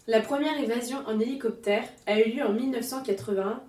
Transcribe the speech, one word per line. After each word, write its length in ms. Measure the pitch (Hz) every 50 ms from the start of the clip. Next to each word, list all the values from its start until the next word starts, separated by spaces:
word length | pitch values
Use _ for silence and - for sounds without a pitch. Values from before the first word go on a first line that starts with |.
| _
La 140 | - 226 220
première 380 | 220 - 277 285 302 311 311 285 254
évasion 360 | 220 233 240 240 247 262 277 -
en 140 | 220 220 214
hélicoptère 640 | 220 247 277 269 - 220 214 - - 202 202 220 233 - - - -
a 140 | - 208 214
eu 120 | 226 226 233
lieu 100 | 285 269
en 100 | 214 202
mille 180 | 226 262 269
neuf 140 | 254 233 -
cent 180 | - 262 262 262
quatre-vingt-un 600 | - 196 196 - - 202 190 190 202 226 254 -